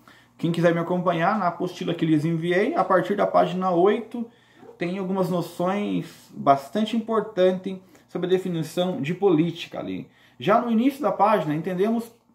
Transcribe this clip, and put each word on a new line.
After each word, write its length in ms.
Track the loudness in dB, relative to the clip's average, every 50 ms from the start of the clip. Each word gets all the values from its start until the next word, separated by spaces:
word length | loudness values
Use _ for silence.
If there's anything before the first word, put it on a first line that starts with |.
| _ -20 -20 -20 _ _ _ -4
quem 120 | -2 -2
quiser 220 | 2 2 2 2
me 80 | 2 2
acompanhar, 580 | 0 -2 -2 0 0 0 0 2 2 0 2 0
na 100 | 0 -2
apostila 440 | -2 -4 -6 -6 -6 -6 -6 -6
que 140 | -4 0 0
lhes 180 | 2 2 2 2
enviei, 500 | 0 -2 -2 -2 0 0 0 0 0 0
a 80 | 0
partir 320 | 2 2 2 2 2 0 0
da 120 | 0 0
página 440 | 2 2 2 2 2 0 -2 0 0
oito, 560 | 2 4 4 4 4 2 -2 -8 -8 -10 -10 -10 _ _ _ _ _ -20 -20 -18 -10 -8
tem 200 | -6 -6 -4 -6
algumas 300 | -4 -2 -2 0 0 0
noções 1000 | 0 -2 -4 -4 -4 -4 -2 -2 0 -2 -2 -2 -2 -4 -4 -6 -12 -20 -20 -18 -12
bastante 640 | 0 4 4 4 4 0 -4 -4 -4 -2 -2 -2
importantes 840 | -4 -2 -2 -2 -2 -2 -2 0 2 2 2 2 0 -4 -8 -10 -12 -14 _ -20 -20 _ _
sobre 180 | -8 -6 -2
a 40 | 0
definição 680 | 0 0 0 -2 -4 -4 -4 -4 -2 -2 -2 -2 -2 -4
de 140 | -4 -6 -2
política 640 | 0 2 4 4 4 2 0 -2 -8 -12 -12 -12 -10
ali. 300 | -8 -8 -8 -8 -10 -14 _ _ _ _ _ -4
Já 220 | 0 2 2 2
no 100 | 2 2
início 300 | 2 2 2 2 0 0
da 120 | -2 -2
página, 420 | 2 2 4 4 4 2 0 0 -2
entendemos, 560 | -4 -4 -4 -2 0 0 0 0 -2 -4 -8 -12 _ _ _